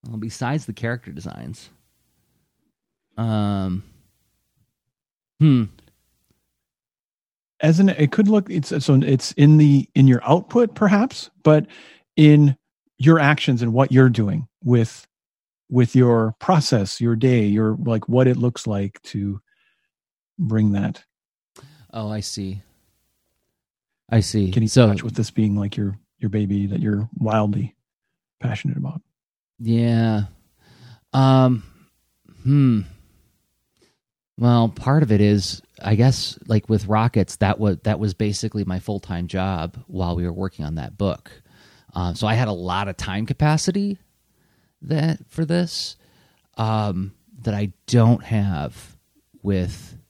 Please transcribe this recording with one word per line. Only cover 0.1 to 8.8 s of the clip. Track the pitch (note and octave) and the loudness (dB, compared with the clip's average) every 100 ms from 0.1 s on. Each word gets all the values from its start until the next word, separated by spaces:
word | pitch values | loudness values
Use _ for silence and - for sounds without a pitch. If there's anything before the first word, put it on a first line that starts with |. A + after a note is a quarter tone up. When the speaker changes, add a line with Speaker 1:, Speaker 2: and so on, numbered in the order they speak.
| A2+ | -12
Speaker 1:
besides | A2+ - B2 D3+ | -12 -8 -6 -6
the | - | -8
character | G#2+ A#2 A#2+ - | -10 -8 -10 -12
designs, | C#2 - - A#1+ A2 - _ _ _ _ _ _ _ _ _ _ _ _ _ _ - | -16 -16 -16 -16 -18 -20 _ _ _ _ _ _ _ _ _ _ _ _ _ _ -6
um, | A#2 G#2+ G#2 G2+ F#2+ F#2 - _ _ _ _ _ _ _ _ _ _ _ _ _ _ _ | -4 -2 -2 -2 -4 -6 -10 _ _ _ _ _ _ _ _ _ _ _ _ _ _ _
hmm. | D#3 C3 G#2+ - _ _ _ _ _ _ _ _ _ _ _ _ _ _ _ _ _ _ | 2 2 0 -8 _ _ _ _ _ _ _ _ _ _ _ _ _ _ _ _ _ _
Speaker 2:
As | D3+ D#3+ | 2 4
in, | G3 | 2
it | - D3 | 2 0
could | - G3+ | 2 2
look, | G#3+ G3 | 2 0
it's, | F3+ C#3+ D3 | -6 -4 -4